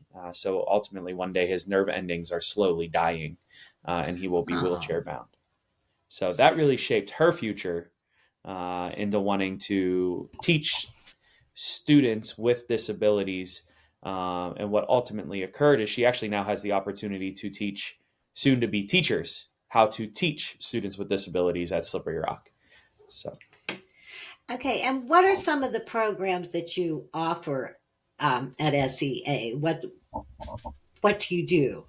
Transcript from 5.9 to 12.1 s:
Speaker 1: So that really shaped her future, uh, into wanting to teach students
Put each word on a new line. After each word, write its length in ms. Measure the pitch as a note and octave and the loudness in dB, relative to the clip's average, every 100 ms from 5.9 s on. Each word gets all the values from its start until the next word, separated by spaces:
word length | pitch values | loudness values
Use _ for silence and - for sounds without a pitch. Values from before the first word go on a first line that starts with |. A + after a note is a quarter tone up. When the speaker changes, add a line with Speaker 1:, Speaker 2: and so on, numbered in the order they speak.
| _ _ | _ _
Speaker 1:
So 260 | - F#2 | -4 -2
that 220 | F2 C#3+ D#3+ | 6 6 6
really 220 | D3 C3 | 4 2
shaped 340 | - A2+ G#2 | 2 0 0
her 200 | - E3 | 2 4
future, 600 | E3+ A2+ G2+ F#2 E2+ - _ _ _ _ _ | 4 -2 -4 -4 -4 -6 _ _ _ _ _
uh, 480 | F2 F#2 F2+ F2+ F2+ - | -12 -6 -4 -4 -4 -4
into 220 | G#2 G#2 | 0 0
wanting 380 | G2 G2+ F#2+ F#2+ | 2 0 0 -4
to 680 | - G2 F#2 F#2 F2+ F2+ - - | -2 0 2 2 0 -2 -8 -6
teach 460 | - D#3+ - - - - - - _ _ _ | 2 2 2 -2 -6 -12 -20 -20 _ _ _
students 840 | - - - - D3 B2+ | -8 -4 -4 6 6 6